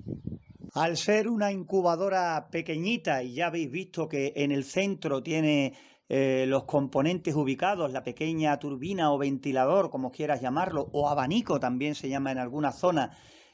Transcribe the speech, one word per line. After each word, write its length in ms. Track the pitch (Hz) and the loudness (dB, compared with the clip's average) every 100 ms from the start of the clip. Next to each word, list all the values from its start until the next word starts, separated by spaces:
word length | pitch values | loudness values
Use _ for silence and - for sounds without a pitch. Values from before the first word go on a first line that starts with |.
| - - - - - - - | -10 -10 -8 -10 -12 -20 -6
Al 220 | 143 165 165 | 0 0 2
ser 320 | - 214 220 | 2 2 2
una 220 | 226 208 | 0 0
incubadora 1000 | 196 170 190 175 165 196 190 175 156 - | -2 0 2 2 2 2 0 0 -2 -4
pequeñita, 720 | 170 165 156 185 233 165 139 | -6 -4 -4 -2 -2 0 -2
y 100 | 127 | -2
ya 140 | 123 170 | -4 -2
habéis 220 | 170 147 | -2 -4
visto 380 | 151 185 - 156 | -6 -6 -6 -4
que 240 | 151 139 143 | 0 -2 0
en 160 | 143 | 0
el 120 | 139 | 0
centro 580 | 135 185 196 190 156 135 | -2 0 0 0 -2 -2
tiene, 520 | 165 156 156 147 135 - - _ - | -2 0 4 4 2 -2 -18 _ -2
eh, 360 | 135 135 131 131 | 2 2 2 2
los 180 | 135 | 0
componentes 720 | - 147 135 135 151 180 165 | 2 0 2 2 2 0 0
ubicados, 560 | 151 135 131 185 202 147 | 0 0 2 0 0 -2
la 120 | 131 | -2
pequeña 520 | 123 120 156 160 151 143 | -6 -4 -2 0 2 2
turbina 520 | 147 131 160 190 156 | -2 -6 -4 0 2
o 60 | 143 | 4
ventilador, 720 | 139 139 143 131 131 190 175 | 2 -2 0 2 4 4 2
como 220 | 135 127 | -2 -6
quieras 280 | - 151 139 | -4 -2 -2
llamarlo, 480 | 131 143 185 160 139 | 0 0 0 -2 -2
o 160 | 147 143 | 0 0
abanico 500 | 147 127 214 226 143 | 2 0 0 0 0
también 380 | 127 123 147 147 | 0 -2 -2 -4
se 120 | 135 | -4
llama 220 | 139 135 | -4 -2
en 80 | 131 | -4
alguna 320 | 123 143 147 | -4 -2 -2
zona, 460 | - 180 160 120 - - - - | 0 2 2 0 -6 -20 -20 -20